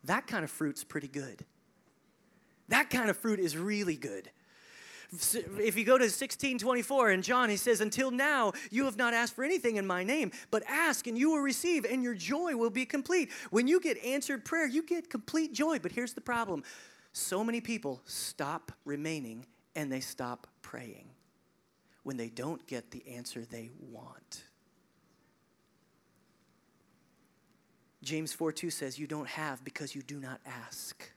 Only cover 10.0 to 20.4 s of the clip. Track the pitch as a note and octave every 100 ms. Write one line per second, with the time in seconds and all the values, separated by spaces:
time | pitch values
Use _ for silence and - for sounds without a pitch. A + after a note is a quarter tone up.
10 | F#3 D4 A3 - - A3 - D4 E4 C4
11 | B3 A3+ D4 D#4 C#4 B3+ E4+ E4 G#3 B3+
12 | B3 G3+ E3 C#4+ F4 B3+ A#3 C4 B3+ C#4+
13 | B3+ F4+ D4 - - G#3 B3 F4+ F4 A#3
14 | B3 C#4 C#4 C#4 - E4 D4+ C4+ D#4+ E4+
15 | D#4+ A3 - D#4+ D#4 A#3 D4+ D4 E3 -
16 | A#3+ - - A#3+ A3 E3 - - - -
17 | _ - - F#3 A3+ A#3 A#3 A3+ C#3+ B2+
18 | - - - - C#3+ D#3+ - - C#3+ C#3+
19 | D#3 D#3+ B2 A2+ B2 _ _ - D3 C3
20 | C3 - B2 B2